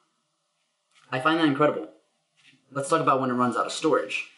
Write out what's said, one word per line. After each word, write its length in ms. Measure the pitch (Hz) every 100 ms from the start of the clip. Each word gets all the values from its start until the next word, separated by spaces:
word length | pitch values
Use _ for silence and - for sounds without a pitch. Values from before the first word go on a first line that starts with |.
| _ _ _ _ _ _ _ _ _ _ _
I 80 | 131
find 200 | 156 165
that 60 | 156
incredible. 440 | 135 147 120 - - _ _ _ _ _ _ _
Let's 180 | 139 135
talk 120 | 160
about 200 | 143 135
when 80 | 131
it 40 |
runs 220 | 123 123 117
out 120 | -
of 40 |
storage. 600 | - 156 123 - - -